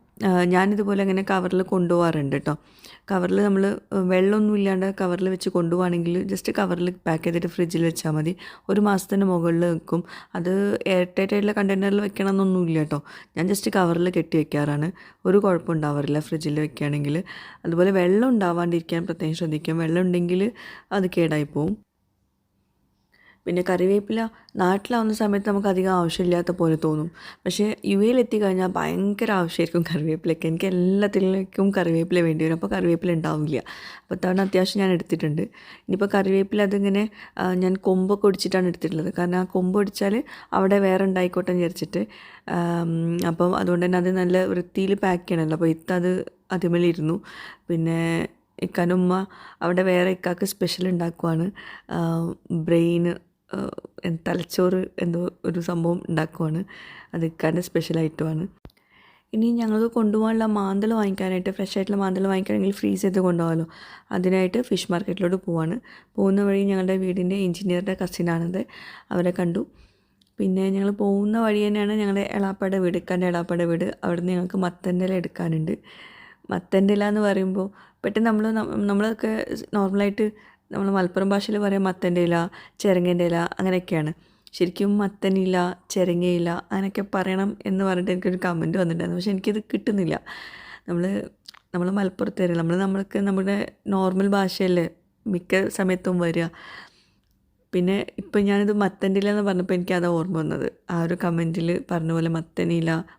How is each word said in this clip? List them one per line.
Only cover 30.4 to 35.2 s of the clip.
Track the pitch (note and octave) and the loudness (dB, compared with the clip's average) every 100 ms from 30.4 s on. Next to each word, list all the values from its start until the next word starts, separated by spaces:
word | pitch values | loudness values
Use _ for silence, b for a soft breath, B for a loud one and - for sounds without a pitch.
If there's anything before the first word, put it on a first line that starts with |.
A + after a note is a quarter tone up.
| D#3+ | -2
എനിക്ക് | E3 F#3+ | -2 0
എല്ലാത്തിലേക്കും | F3+ F3+ G3 G#3 G3+ F#3+ F#3+ F#3+ - G3 | 2 2 4 2 2 2 0 -2 0 2
കറിവേപ്പില | G3 E3+ E3 E3+ F3+ | 2 2 2 2 2
വേണ്ടി | E3 D#3 D#3+ | 2 2 0
വരും. | E3 | 0
അപ്പോൾ | G3+ | -2
കറിവേപ്പില | G3 F3+ E3 F3+ | 0 2 2 0
ഉണ്ടാവില്ല. | E3 D#3 D#3 D3+ C#3 - B B B | 0 0 -2 -2 -2 -6 B B B
അപ്പോൾ | - - | -10 -4
ഇത്തവണ | F#3 F#3 | 0 0
അത്യാവശ്യം | G3 F#3+ F#3+ G3+ | 2 2 0 0
ഞാൻ | F#3+ | 2
എടുത്തിട്ടുണ്ട്. | F3 - E3 | 0 0 -2